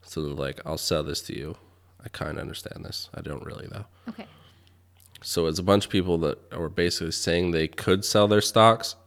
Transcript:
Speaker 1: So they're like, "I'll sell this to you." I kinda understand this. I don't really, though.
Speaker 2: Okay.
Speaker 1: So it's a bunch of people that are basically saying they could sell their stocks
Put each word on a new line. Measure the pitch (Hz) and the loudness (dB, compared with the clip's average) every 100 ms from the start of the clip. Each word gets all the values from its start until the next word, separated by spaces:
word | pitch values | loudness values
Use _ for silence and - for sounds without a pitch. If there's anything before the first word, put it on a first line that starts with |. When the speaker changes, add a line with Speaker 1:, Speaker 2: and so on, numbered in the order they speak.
Speaker 1:
So | - - | -10 -6
they're | 73 | -6
like, | 71 69 69 - | -4 -6 -6 -8
"I'll | 78 | -6
sell | - 82 | 0 0
this | 73 71 | -2 -6
to | - - | -8 -10
you." | 76 87 _ _ _ _ | -10 -12 _ _ _ _
I | - | -18
kinda | - - 76 | -10 -8 -6
understand | - - - - | -8 -10 -12 -14
this. | - - - | -12 -12 -12
I | - | -12
don't | - 71 | -10 -10
really, | - - - | -10 -14 -12
though. | - 104 _ - | -14 -16 _ -16
Speaker 2:
Okay. | - - - - _ _ _ _ _ _ - | -16 -18 -20 -20 _ _ _ _ _ _ -16
Speaker 1:
So | - - 82 | -6 0 0
it's | 82 | 0
a | |
bunch | 92 98 - | 4 4 4
of | |
people | 101 90 85 | 0 2 2
that | 78 - - | 2 -2 -8
are | - 80 | -8 -6
basically | - 87 - 82 | 0 0 0 -4
saying | - - 85 90 | -4 0 2 2
they | 82 80 | 2 0
could | - - 95 | -2 2 2
sell | 104 107 104 | 4 4 6
their | 104 | 6
stocks | - - 110 113 - - | 4 6 8 6 -2 -10